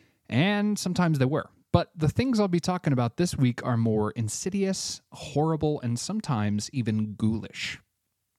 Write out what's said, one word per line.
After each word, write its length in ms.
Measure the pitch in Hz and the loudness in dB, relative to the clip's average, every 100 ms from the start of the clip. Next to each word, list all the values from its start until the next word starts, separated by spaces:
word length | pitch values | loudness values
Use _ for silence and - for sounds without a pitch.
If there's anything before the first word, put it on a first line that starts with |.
| _ _ - | _ _ -4
and 500 | 123 190 208 208 202 | 0 2 2 0 -2
sometimes 420 | 196 180 175 147 | -2 2 2 2
they 60 | 127 | 2
were. 240 | 151 - _ _ | 0 -4 _ _
But 200 | 175 156 175 | 2 2 -2
the 140 | 151 | 0
things 300 | - 262 220 | 2 2 2
I'll 80 | 202 | 2
be 120 | 175 | 2
talking 340 | - 180 156 | 0 0 2
about 240 | 127 120 - | 2 2 0
this 180 | 175 - | -2 2
week 280 | 127 120 | 0 2
are 140 | 127 120 | 0 2
more 320 | 113 107 104 | 2 2 0
insidious, 920 | 117 110 - 185 196 190 190 - - - | -2 -4 -4 -4 -2 -2 -2 -6 -10 -14
horrible, 680 | - - 139 160 156 151 147 | -18 -4 0 2 2 0 0
and 180 | 120 120 | -2 -4
sometimes 680 | - 214 - 113 104 104 - | -4 -6 -2 0 2 0 -2
even 400 | 135 113 107 107 | -4 0 0 -2
ghoulish. 640 | 98 110 110 98 - - - _ _ _ _ _ | 0 0 0 -6 -10 -10 -10 _ _ _ _ _